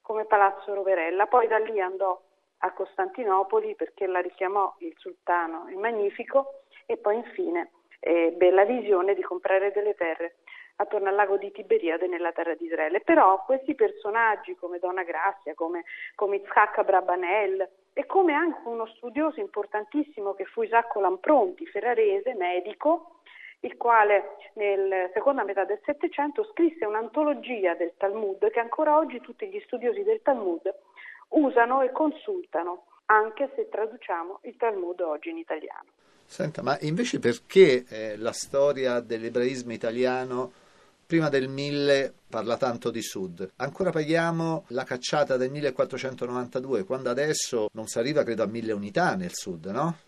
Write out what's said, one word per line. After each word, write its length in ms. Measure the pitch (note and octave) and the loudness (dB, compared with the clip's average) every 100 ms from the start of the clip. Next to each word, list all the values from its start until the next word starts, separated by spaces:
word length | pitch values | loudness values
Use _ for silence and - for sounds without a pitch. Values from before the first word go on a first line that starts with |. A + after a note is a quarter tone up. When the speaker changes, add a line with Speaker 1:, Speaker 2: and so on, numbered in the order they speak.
Speaker 1:
come 240 | - G#3+ | -6 -6
Palazzo 480 | G#3+ G#3+ G3 G3 - | 2 6 6 2 -6
Roverella. 540 | G3 F#3+ F#4 E3 F#3 G#3+ | -2 2 2 2 0 4
Poi 220 | B3 A#3 | 4 4
da 100 | A3 | 2
lì 220 | G#3+ A3 | 0 -2
andò 380 | F#3 F#3+ F#3+ F3+ _ _ _ _ | -2 0 -2 -2 _ _ _ _
a 140 | F#3 | -6
Costantinopoli 1000 | - F#3+ - - - A3+ F#3+ F#3+ A3 G#3+ | -4 -8 -4 -6 -4 0 2 2 0 -2
perché 320 | G3+ D#3+ - F#3+ | -6 -8 -4 -2
la 140 | F3+ | -2
richiamò 540 | F3+ - F#3 G3+ F#3+ - | -4 -4 -2 0 -2 -4
il 160 | E3+ D#3+ | -14 -14
sultano 720 | F#3+ F3 - F3 E3 E3 - | -18 -12 -2 -2 -2 -8 -12
il 80 | F#3+ | -6
Magnifico 880 | A3 A3+ G3+ - A#3 C#4 C#4 - _ - _ | -4 -2 -2 -4 0 0 0 -10 _ -20 _
e 100 | A3+ | -4
poi 200 | G#3 G#3+ | -2 -2
infine 560 | A#3+ - F3 E3+ D#3+ _ _ _ | -4 -6 -4 -4 -6 _ _ _
ebbe 520 | - E3+ E3 E3+ F3+ | 0 2 2 4 6
la 140 | F#3 | 6
visione 500 | G3+ B3 G#3 F#3+ F#3+ | 4 2 2 2 2
di 80 | F#3+ | -2
comprare 500 | - F3+ F#3+ F#3+ G3+ | -2 -6 0 2 2
delle 220 | G3+ G#3 | -2 -2
terre 420 | G3 E3+ D#3+ E3+ _ - - - _ | -2 -2 -2 -8 _ -20 -20 -20 _
attorno 320 | G3+ G#3+ G3 | -4 -2 0
al 60 | |
lago 220 | G3+ G3+ G3 | 2 2 2
di 140 | G3 | -2
Tiberiade 560 | - - - E3 E3 F3+ | -12 0 2 2 0 -2
nella 260 | F3 E3+ | -2 -2
terra 220 | E3+ E3 | -2 -4
di 120 | D#3 E3+ | -4 -4
Israele. 340 | E3 D#3 - | -2 0 -2
Però 420 | - E4 G3+ F#3+ | 4 8 8 6
questi 300 | - C4+ C4+ | 2 -2 0
personaggi 800 | C#4+ G#3 - G#3 A3 A3+ G#3 - F4+ | 0 0 0 -4 2 2 2 -6 -10
come 220 | F3 F3 | -10 -6
Donna 240 | F3+ F#3 | -4 -4
Grazia, 520 | E3+ D#3 F#3 - - | -4 -2 -4 -4 -12
come, 300 | D3+ E3 F3 E3+ - - | -6 -6 -6 -10 -14 -16
come 220 | - G3+ G3 | -4 -2 -2
Itzhak 420 | G3 - G#3 - | 2 4 4 4
Abrabanel 880 | G3 F#3 F3+ F3+ F3 G#3 G3+ F#3+ F#3+ _ _ | 2 2 2 -2 0 0 0 -2 -4 _ _
e 140 | - C4+ | -8 0
come 280 | F#4+ F#4 | 2 4
anche 260 | D4 E4 - | 4 0 -4
uno 220 | - A#3 A3 - | -8 -8 -8 -10
studioso 440 | A#3+ A#3 D#4 - | -10 -2 -2 -2
importantissimo 960 | G3 - G3+ G#3+ G#3+ D4 C#4+ - G3 | -8 -6 -6 -6 -4 -4 -4 -6 -6
che 100 | F#3+ | -6
fu 180 | F#3 - | -8 -4
Isacco 380 | A3 A#3 A#3 G#3+ | 2 2 2 0
Lampronti, 680 | G3+ F#3 - D4+ F#3+ - E4 | 0 0 4 4 4 -2 -10
ferrarese, 680 | G3+ A3 A#3 G#3+ G3 G3+ | -6 -2 2 2 2 -2
medico, 840 | A#3 F3+ F3+ F#3 - D4 E4 - _ - - - - | -4 -2 -2 -6 -2 2 2 -2 _ -20 -20 -20 -12
il 160 | - - | -12 -4
quale 580 | A#3 A#3 G#3 G3+ G3 - - | 4 6 6 4 0 -14 -18
nel 560 | - G#3 G3 G3 F#3+ F3+ | -4 -2 0 0 -2 -2
seconda 300 | G3+ F#3+ C4+ | 0 0 0
metà 200 | G3+ G3 | -2 -2
del 160 | F3+ G#3 | -2 -4
Settecento 640 | - D4 E4+ - D4 C#4+ G#4+ | -4 -4 -4 -2 -4 -2 -6
scrisse 320 | - E4+ D#4+ | 2 0 2
un'antologia 880 | G#3+ G#3+ A3+ D4 D4+ C4 A#3+ A#3+ F#3 | -4 -4 -4 0 0 0 -4 -2 0
del 200 | E3+ E3+ - | 0 -4 -2
Talmud 540 | G3 G#3 G#3 F#3+ G#3 | -4 -2 -4 0 0
che 100 | A#3 | 0
ancora 360 | A#3 - D4+ D4+ | -2 0 4 4
oggi 220 | D#4 B3 | 2 -6
tutti 280 | - - G3+ | -14 -12 -10
gli 120 | G3+ | -10
studiosi 380 | - B3 A#3+ G3+ | -8 -4 -2 0
del 180 | G3+ A3 | 0 2
Talmud 500 | - C4 G3 E3 - - _ - - - - | 2 0 0 -2 -4 -8 _ -20 -20 -20 0
usano 520 | D#4+ C#4 A#3+ A#3 C4+ | 2 4 4 4 4
e 100 | B3+ | 2
consultano, 920 | C4 D#4 D4 - F#3 F3 - F3 F3+ _ _ - | 2 0 0 -6 -8 -4 -4 -4 -8 _ _ 4
anche 440 | G#3+ A3 A3 C#4 - | 4 4 -2 -6 -4
se 120 | G#3+ | -6
traduciamo 720 | - A3 A#3+ - F3 E3+ G3+ | -4 -6 -8 -8 -8 -8 -12
il 140 | A#3 - | -16 -2
Talmud 440 | A#3 G3+ F3 F3+ | -2 -2 -6 -4
oggi 300 | E3+ D3+ E3+ | -4 -4 -6
in 80 | E3 | -12
italiano. 500 | E3 D#3 - - - _ _ _ _ | -8 -10 -10 -16 -20 _ _ _ _
Speaker 2:
Senta, 340 | - D3+ D3+ | -6 -6 -4
ma 140 | B2+ C#3+ | -2 -2
invece 380 | D3+ E3+ B3 - | -2 -2 -2 0
perché, 640 | A#2+ A#2 _ F#3+ F3+ B2+ B2+ | 0 0 _ 8 10 8 0
eh, 280 | A2 A2 G#2 | -8 -8 -4
la 140 | A2+ | -6
storia 680 | - - C#3 C#3+ C3+ C3 A#2+ | -6 -2 2 2 2 0 0
dell'ebraismo 720 | A2 A#2 A2+ A#2+ B2 C3+ A#2+ | -2 -6 -2 0 0 -2 -8
italiano 800 | A2 A#2 A#2 B2+ B2+ B2+ B2+ B2+ _ _ _ _ _ _ | -6 -4 0 0 0 -4 -6 -6 _ _ _ _ _ _
prima 220 | E3 D#3 | 0 2
del 200 | C#3 C3 | 2 0
mille 640 | C3+ C#3+ C#3+ C#3+ C#3 C3+ - _ | -4 -4 0 4 4 2 -8 _
parla 280 | A2+ G#2+ A#2 | -6 -2 0
tanto 340 | B2+ A#2 A#2+ | 0 0 -4
di 100 | A2+ | -4
sud? 520 | G#2 G#2+ F#2 F2 F#2+ _ | -8 -8 -8 -8 -12 _
Ancora 320 | C3 - F#3 | -8 -2 -2
paghiamo 760 | D#3+ D3+ E3 E3 E3 E3 D#3+ - | 0 0 0 0 -2 -2 -4 -4
la 120 | A#2+ | -6
cacciata 540 | C3+ B2+ - D#3 C#3 C3 | -4 -6 -2 0 2 0
del 140 | B2+ | 0
millequattrocentonovantadue, 1300 | C#3+ C#3+ B2+ B2+ C3 C3 B2+ B2 B2 B2 C3 C3+ B2 | -2 -4 0 -2 -2 -8 -6 -6 -6 -6 -6 -2 -2
quando 260 | F#2+ C3 B2+ | -2 -4 -2
adesso 580 | B2 D3+ D3+ - A#2+ G#2+ | -2 0 -2 -2 -2 -2
non 120 | A2 A2 | -6 -6
si 120 | - | -4
arriva, 260 | A#2+ D3+ | 0 0
credo, 180 | A#2 A2 | 0 0
a 40 | G#2 | -2
mille 260 | A2+ A2+ | -4 -4
unità 420 | G#2 G2+ E3 E3+ | -4 -2 0 0
nel 180 | G2+ F2 | 0 -6
sud, 340 | - - E2+ F2 | -8 -10 -10 -6
no? 280 | A2 D#3+ D#3+ | -4 -2 -4